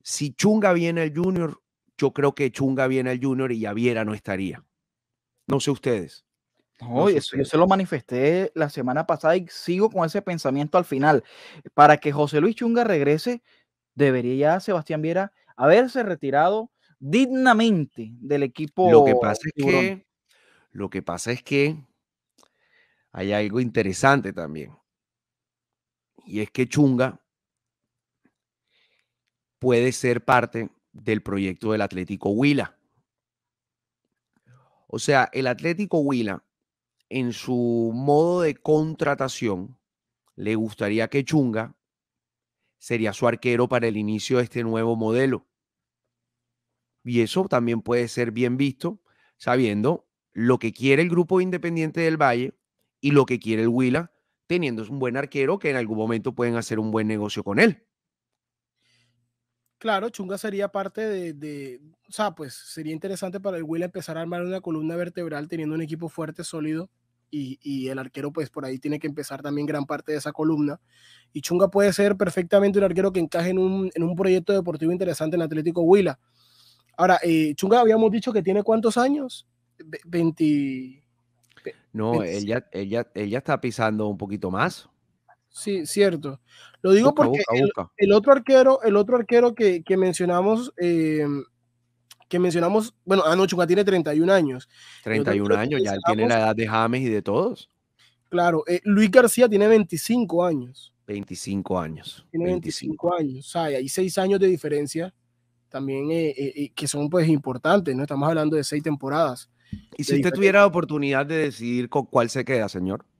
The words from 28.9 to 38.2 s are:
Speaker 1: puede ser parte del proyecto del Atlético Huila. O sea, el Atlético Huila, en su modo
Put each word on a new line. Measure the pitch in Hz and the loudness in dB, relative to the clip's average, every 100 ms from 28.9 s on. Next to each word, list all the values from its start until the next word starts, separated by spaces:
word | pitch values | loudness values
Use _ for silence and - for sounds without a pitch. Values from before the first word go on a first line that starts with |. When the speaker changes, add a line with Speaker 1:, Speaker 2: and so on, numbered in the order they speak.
| _ _ _ _ _ _ _ | _ _ _ _ _ _ _
Speaker 1:
puede | 127 120 123 | 2 4 2
ser | 120 127 117 - | 0 -2 -2 2
parte | 127 117 120 104 _ _ | 2 2 -6 -10 _ _
del | - 110 107 | -12 -4 -2
proyecto | - 98 98 90 110 | -2 -2 -2 -4 -2
del | 110 | -2
Atlético | 98 92 90 98 101 | -2 -6 -8 -6 -2
Huila. | 104 143 139 101 _ _ _ _ _ _ _ _ _ _ _ _ _ _ _ _ _ _ _ _ _ _ | 2 2 2 -2 _ _ _ _ _ _ _ _ _ _ _ _ _ _ _ _ _ _ _ _ _ _
O | 117 | -6
sea, | - 139 123 | 0 2 2
el | 131 131 | -2 -4
Atlético | 120 165 175 202 165 | -4 -4 -4 -2 -2
Huila, | 139 127 107 95 _ _ _ _ _ _ _ | 0 -2 -4 -6 _ _ _ _ _ _ _
en | 127 123 | -6 -6
su | 117 - 123 120 117 113 | -6 -4 -2 -2 -2 -2
modo | 117 139 147 | -2 2 2